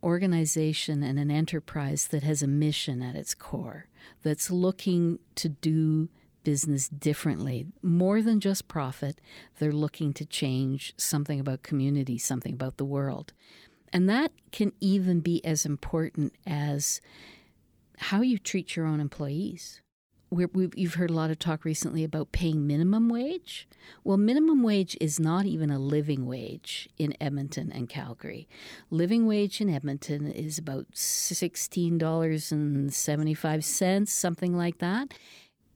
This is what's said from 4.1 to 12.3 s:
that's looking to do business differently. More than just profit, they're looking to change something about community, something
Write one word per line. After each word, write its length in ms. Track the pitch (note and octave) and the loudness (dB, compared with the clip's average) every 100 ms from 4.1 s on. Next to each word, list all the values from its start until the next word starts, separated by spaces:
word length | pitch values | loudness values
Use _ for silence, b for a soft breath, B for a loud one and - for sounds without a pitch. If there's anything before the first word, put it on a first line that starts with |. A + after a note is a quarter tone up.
| B | B
that's 300 | D#3 D3+ - | -2 -2 0
looking 640 | F3+ F3+ F#3 - F3 E3+ E3+ _ - | 2 2 0 0 2 2 0 _ -6
to 140 | E3 | -4
do 600 | D3 D#3+ D#3 D#3 D#3 D#3+ b b _ | -2 0 2 4 2 0 b b _
business 460 | - C#3+ D#3+ C#3 C3 | -2 0 0 0 -2
differently. 800 | C#3+ - D3+ D#3+ E2+ A#2+ B2 C#3+ - | -2 -2 0 0 -2 -2 -4 -8 -4
More 400 | F3+ E3+ F3+ G#3 | 2 4 4 4
than 180 | A3+ A3 | 4 4
just 280 | G3 F#3+ - | 2 -2 -4
profit, 540 | E3 C3 C3 C#3 - B B B - | -4 -4 -4 -6 -6 B B B -2
they're 140 | D3+ | 0
looking 420 | D3 D3+ - D3+ | 2 0 0 -2
to 120 | C#3 D3+ | -2 -6
change 680 | - C#3 B2+ C3+ C3+ - - | -2 0 0 0 -2 -6 -6
something 420 | - D3+ D3 C#3+ | -2 0 0 -2
about 240 | C3+ C3 | -2 -4
community, 540 | - D3 C3+ C#3+ C3 A#2+ | -2 0 2 2 0 -2
something 360 | - | -2